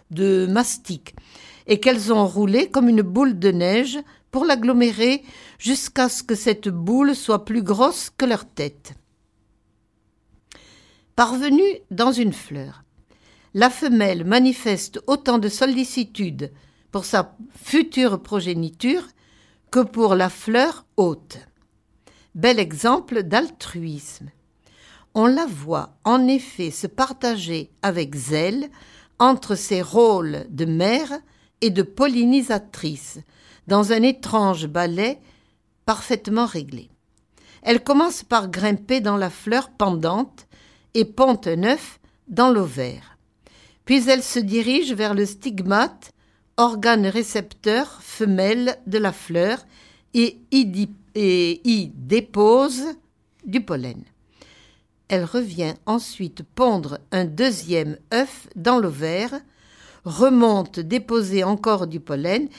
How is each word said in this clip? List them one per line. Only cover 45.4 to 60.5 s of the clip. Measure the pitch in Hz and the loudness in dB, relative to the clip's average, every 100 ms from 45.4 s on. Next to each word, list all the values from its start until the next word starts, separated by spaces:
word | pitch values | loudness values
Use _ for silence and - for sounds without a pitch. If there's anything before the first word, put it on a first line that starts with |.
| 269 196 185 202 262 - - _ _ _ _ - | -8 -6 0 0 0 -4 -20 _ _ _ _ 0
organe | 240 220 220 226 196 | 0 2 2 2 2
récepteur | 208 220 214 208 - 208 226 294 - | -2 -4 -6 -8 -6 0 0 -2 -10
femelle | - - 214 185 190 233 247 - - | -18 -4 0 2 2 2 -2 -4 -4
de | 214 | -2
la | 202 | -2
fleur, | 170 - 170 185 226 - _ _ _ _ | -4 -4 0 0 -2 -8 _ _ _ _
et | 240 233 - _ | 0 0 -2 _
y | 269 220 | 2 2
di-, | 185 208 - _ 214 | -2 -6 -8 _ -2
et | 196 180 170 170 240 | 2 2 2 0 0
y | 220 160 | 0 -2
dépose | 139 127 220 220 202 208 247 277 254 302 311 _ _ _ _ 269 | -10 -2 0 0 2 6 6 4 -2 -8 -10 _ _ _ _ -6
du | 226 | -4
pollen. | - 147 123 - - _ _ _ - _ _ _ _ _ - | -4 -6 -8 -12 -18 _ _ _ -20 _ _ _ _ _ -4
Elle | 185 170 | -4 -2
revient | 240 226 170 160 156 - | -4 -4 -4 -6 -6 -4
ensuite | 226 - - 180 - | -4 -4 -10 -10 -10
pondre | - - 247 202 147 143 - | -12 0 2 2 -2 -10 -6
un | 185 180 | -2 -2
deuxième | 156 254 190 165 170 151 151 _ | 0 0 0 -2 -2 -2 -6 _
œuf | 226 269 - - 196 | -2 -2 -6 -18 -4
dans | 170 247 | 0 2
l'ovaire, | 190 139 160 175 233 277 - _ _ _ - - 175 | 0 -2 -4 -4 -6 -8 -14 _ _ _ -20 -16 -12
remonte | 156 262 254 233 | 2 4 6 4